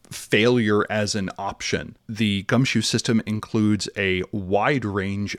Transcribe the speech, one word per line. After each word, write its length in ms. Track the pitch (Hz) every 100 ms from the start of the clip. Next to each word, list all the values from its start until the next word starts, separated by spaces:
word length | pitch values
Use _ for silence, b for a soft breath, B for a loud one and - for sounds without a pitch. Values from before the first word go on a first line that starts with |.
| -
failure 760 | - - 110 113 123 107 104 -
as 240 | 107 104
an 160 | 107 92 -
option. 580 | 98 - - 85 73 - -
The 320 | 110 107 98
Gumshoe 400 | 92 123 131 117
system 400 | - 117 - 113 104
includes 600 | 107 - 113 107 104 - -
a 280 | 98 92 90
wide 520 | 104 92 101 117 143
range 540 | 107 101 98 101 101